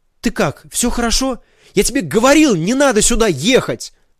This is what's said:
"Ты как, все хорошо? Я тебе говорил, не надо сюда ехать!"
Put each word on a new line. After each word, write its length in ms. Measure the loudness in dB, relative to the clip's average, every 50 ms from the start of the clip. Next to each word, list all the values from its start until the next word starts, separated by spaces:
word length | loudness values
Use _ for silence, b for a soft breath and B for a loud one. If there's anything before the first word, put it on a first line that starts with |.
| _ _ _ _
"Ты 100 | -6 -4
как, 360 | -2 -2 -4 -4 -4 -8 -14 -12
все 200 | -6 -4 -2 -2
хорошо? 520 | -2 -2 -2 -2 -2 -2 -2 -4 -6 -8 b b b b b b b
Я 100 | -2 -2
тебе 180 | 0 -2 -4
говорил, 540 | -4 -2 0 2 4 4 4 4 4 4 2 0
не 160 | 0 -2 0
надо 280 | 2 2 2 2 2
сюда 260 | 2 2 2 0 0 0
ехать!" 640 | -2 -2 0 0 0 0 0 -2 -6 -10 -10 -16 _ _ _ _ _ _